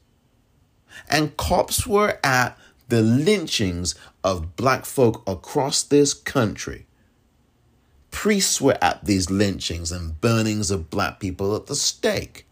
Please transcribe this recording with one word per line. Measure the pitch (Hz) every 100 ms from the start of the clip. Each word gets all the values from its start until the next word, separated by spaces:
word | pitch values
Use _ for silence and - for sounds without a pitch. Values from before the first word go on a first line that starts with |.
| _ _ _ _ _ _ _ _ _ - -
And | 151 151 -
cops | - 208 - - -
were | 202 208 -
at | 139 127 123 - - _ -
the | 117
lynchings | 110 123 160 214 160 - 98 87 85 - - _
of | 95 90 82 -
black | 131 131 -
folk | - 117 - -
across | 90 - 147 135 -
this | - 147 143
country. | - - 139 104 - - - - _ _ _ _ _ _ _ _ _ _ _ _
Priests | - 208 202 185 -
were | 135 -
at | 87 - -
these | 98 92
lynchings | 98 101 90 - 85 85
and | 87 82 78
burnings | 117 113 110 107 95
of | 95 80
black | 101 85 -
people | 92 90 98 104
at | -
the | 143
stake. | - - 233 202 - - -